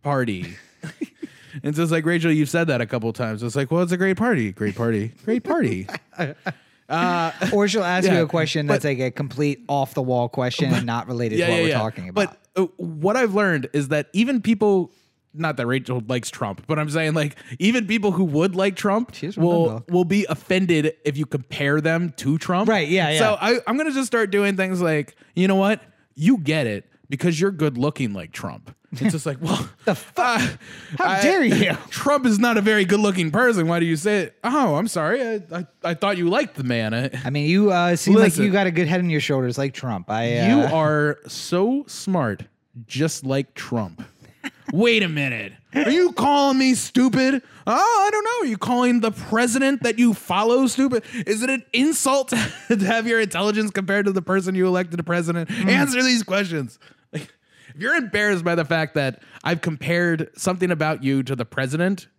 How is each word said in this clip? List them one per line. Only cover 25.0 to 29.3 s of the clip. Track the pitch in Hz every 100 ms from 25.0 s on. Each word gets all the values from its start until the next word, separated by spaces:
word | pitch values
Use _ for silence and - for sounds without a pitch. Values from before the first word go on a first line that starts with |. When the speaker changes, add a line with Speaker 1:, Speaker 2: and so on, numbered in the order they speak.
| - _ _
Speaker 1:
"You | - 190
know | 190
what? | 196 214 - _ _ -
You | 160 254
get | 147 156 120
it | 101 - _ _
because | 139 170 156
you're | 196
good | 180 156 120
looking | 143 - 123
like | 98 82
Trump." | - 90 57 - - _
It's | 123 220
just | 160
like, | 160